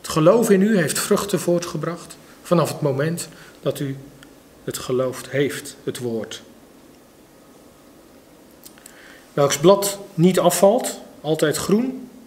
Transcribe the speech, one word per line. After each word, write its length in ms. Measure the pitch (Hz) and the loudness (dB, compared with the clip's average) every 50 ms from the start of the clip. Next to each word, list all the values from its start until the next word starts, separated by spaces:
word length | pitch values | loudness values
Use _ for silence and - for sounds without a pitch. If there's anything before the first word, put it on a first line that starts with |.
Het 80 | - - | -10 -2
geloof 400 | - 165 156 170 214 240 226 - | 0 4 6 6 6 6 4 4
in 120 | 202 185 | 4 4
u 160 | 190 214 226 | 4 4 2
heeft 220 | 185 160 135 - - | 2 2 0 -2 -4
vruchten 400 | - - 208 185 - - - 160 | 0 0 0 -2 0 -2 -4 -2
voortgebracht 760 | - 175 175 175 170 - - 160 151 165 170 170 - - - - - - - - | 0 0 0 0 -2 -6 -8 -8 -6 -8 -8 -10 -14 -20 -20 -20 -20 -20 -20 -20
vanaf 280 | - - 180 170 147 127 | -4 0 0 0 0 0
het 120 | - - | -4 -4
moment 460 | 147 143 127 135 147 160 170 170 - - - - - - - - | -2 -2 -2 -2 -2 -4 -4 -6 -10 -14 -16 -20 -20 -20 -20 -8
dat 180 | - 147 135 - | -6 -6 -6 -4
u 180 | 147 135 135 135 - - - - - - - - - - - - - | -8 -8 -8 -10 -14 -20 -20 -20 -20 -20 -20 -20 -20 -20 -20 -14 -12
het 140 | - 120 | -12 -10
geloofd 520 | - - - 127 127 131 127 127 - - - | -10 -6 -4 -2 -2 -2 -2 -4 -8 -12 -6
heeft, 460 | - 135 147 123 - - - - - - - | -2 -2 -2 -2 -4 -8 -12 -14 -18 -10 -10
het 160 | 139 123 - | -10 -8 -6
woord. 420 | 123 120 113 110 104 - - - - - - - - - - - - - - - - - - - - - - - - - - - - - - - - - - - - - - - - - - - - - - - - - - - - - - - - - - - - - - | -6 -6 -6 -6 -8 -10 -14 -16 -18 -20 -20 -20 -20 -20 -20 -20 -20 -20 -20 -20 -20 -20 -20 -20 -20 -20 -20 -20 -20 -20 -20 -20 -20 -20 -20 -20 -20 -20 -20 -20 -20 -20 -20 -20 -20 -20 -20 -20 -20 -20 -20 -20 -20 -20 -20 -20 -20 -20 -20 -20 -20 -20 -20 -20 -20 -8 0
Welks 240 | - 143 143 143 | 0 0 0 0
blad 420 | 143 151 180 202 196 - - - - - - - | 4 6 6 6 6 2 -6 -6 -8 -14 -10 0
niet 260 | - 165 185 175 180 | 2 4 4 4 4
afvalt, 600 | 151 170 - - - - 202 127 - - - - - - - - | 2 2 4 6 4 4 4 2 -2 -4 -10 -10 -16 -20 -20 -10
altijd 360 | - 147 160 151 165 151 143 | -4 -4 0 2 2 0 0
groen. 520 | - - - 185 220 254 262 254 - - - - - - | -2 0 0 0 2 0 -2 -6 -10 -14 -18 -20 -20 -20